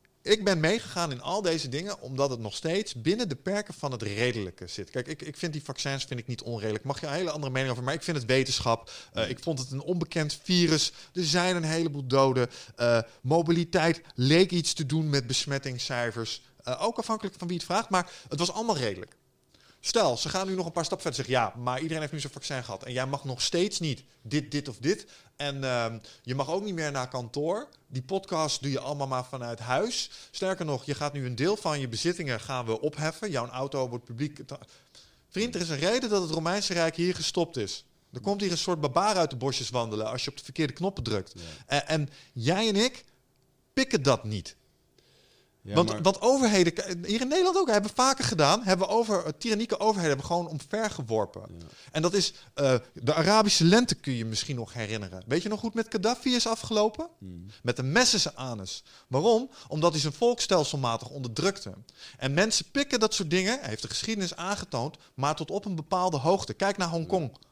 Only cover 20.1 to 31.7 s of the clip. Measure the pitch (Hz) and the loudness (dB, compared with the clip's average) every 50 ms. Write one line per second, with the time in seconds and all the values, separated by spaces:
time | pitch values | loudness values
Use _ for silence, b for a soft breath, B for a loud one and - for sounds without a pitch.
20.1 | 123 117 - 165 - 185 190 190 190 185 175 165 - 175 160 - 190 - - 165 | 4 2 -2 -2 -2 -2 -2 -2 -2 -4 -4 -4 -2 -4 -2 -2 -4 -4 -4 -4
21.1 | 123 - 131 120 131 127 113 107 - 120 123 123 127 131 156 156 160 160 156 143 | -4 -4 -2 0 2 2 2 0 -2 -4 -4 -4 -4 -2 -2 -4 -4 -4 -4 -4
22.1 | 156 151 135 139 - 139 - - 143 131 120 - 104 95 - 120 123 127 131 131 | -6 -6 -8 -8 -10 -10 -10 -8 -6 -6 -6 -6 -8 -10 -8 -6 -4 -2 -2 -2
23.1 | 143 135 - 139 127 127 - - - 170 180 208 - - 170 156 123 - - _ | -2 -4 -4 -6 -4 -2 -2 0 2 2 0 0 0 -2 -2 -2 -4 -4 -8 _
24.1 | _ _ - 113 131 151 - - - 147 143 - 110 - 117 147 208 - - B | _ _ -8 -4 -2 -2 -2 -2 -4 -4 -4 -6 -8 -4 0 0 0 -2 -4 B
25.1 | B B B B B - 143 143 139 139 135 131 127 120 117 113 117 110 - B | B B B B B -8 -6 -6 -4 -4 -2 -2 0 0 0 -2 -4 -6 -12 B
26.1 | B B B 123 127 139 135 131 165 196 202 208 185 165 156 147 139 135 127 127 | B B B -4 -2 -2 -2 -2 -2 -4 -2 -4 -4 -2 -2 -2 -2 -2 -4 -4
27.1 | - 131 120 113 - 143 147 165 185 220 294 - - _ _ - - 127 127 - | -4 -6 -8 -6 -4 -4 -2 -2 -2 -2 -4 -10 -14 _ _ -10 -8 -8 -6 -2
28.1 | 190 196 190 - 185 160 156 147 - - - 143 135 131 - 131 147 143 139 135 | -4 -4 -2 -2 -2 0 0 0 -2 -2 -4 -2 -4 -4 -4 -4 -4 -4 -4 -2
29.1 | 131 127 123 - - 131 123 120 117 107 117 120 127 143 202 240 247 - - - | -2 -4 -4 -4 -8 -10 -8 -8 -8 -8 -4 -2 0 0 0 0 -2 -4 -6 -6
30.1 | B B B B B - 190 190 190 185 175 156 143 120 - - 143 - 151 147 | B B B B B -4 -2 -2 -2 -2 -2 -2 -2 -2 -2 -4 -4 -4 -4 -4
31.1 | 135 143 131 123 123 110 135 180 214 214 - 170 | -4 -4 -4 -4 -2 0 0 0 0 0 0 -2